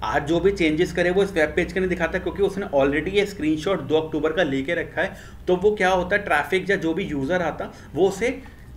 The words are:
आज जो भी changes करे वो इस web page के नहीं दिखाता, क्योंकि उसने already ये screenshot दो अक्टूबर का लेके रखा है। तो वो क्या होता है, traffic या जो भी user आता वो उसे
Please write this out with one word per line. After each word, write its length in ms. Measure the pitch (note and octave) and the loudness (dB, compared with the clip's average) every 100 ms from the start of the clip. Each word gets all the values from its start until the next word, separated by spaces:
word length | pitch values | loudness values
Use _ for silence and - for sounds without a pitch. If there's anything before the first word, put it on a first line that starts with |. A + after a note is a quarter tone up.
आज 240 | - D3 D3 | -2 -2 0
जो 140 | E3+ | 2
भी 120 | F3+ | 2
changes 400 | G3+ E3 D#3 F3 | 2 0 2 0
करे 180 | - F3 | 2 2
वो 120 | F3+ | 2
इस 100 | G3 | 2
web 200 | E3+ D3+ - | 2 0 0
page 160 | E3+ | -2
के 80 | G3 | 0
नहीं 100 | F#3 | 0
दिखाता, 280 | F3 E3 F#3 | 0 0 -2
क्योंकि 240 | F3+ E3+ | -4 0
उसने 240 | G3 F#3+ G3 | 0 0 0
already 420 | C#3 C#3 D3 D#3 | 4 4 2 0
ये 180 | G3+ G3 | 0 0
screenshot 540 | - D3+ D#3 F#3 F#3+ | -2 -2 0 0 -2
दो 200 | B2+ D#3 | 2 0
अक्टूबर 320 | D#3 D#3 D3+ | 0 -2 0
का 100 | F3+ | 0
लेके 320 | E3 C3+ C3+ | 0 0 -2
रखा 280 | E3+ D3+ - | -4 -4 -4
है। 120 | F#3+ - - - - | -4 -4 -16 -14 -2
तो 80 | F3+ | 2
वो 180 | G#3 | 2
क्या 140 | G#3 F#3 | 4 2
होता 280 | F#3 F3+ G3+ | 2 2 0
है, 60 | |
traffic 480 | G3+ D3+ D3 F#3+ F3+ | 2 0 2 -2 0
या 60 | F#3+ | 0
जो 180 | D#3+ | 0
भी 100 | D#3+ | -2
user 380 | E3+ D3 C3+ F3+ | -2 -4 0 0
आता 320 | E3 - - - - | 0 -4 -8 -10 -12
वो 140 | C3 F#3+ | 2 2
उसे 340 | F#3+ A3+ C4+ - - - | 2 -2 -4 -10 -18 -18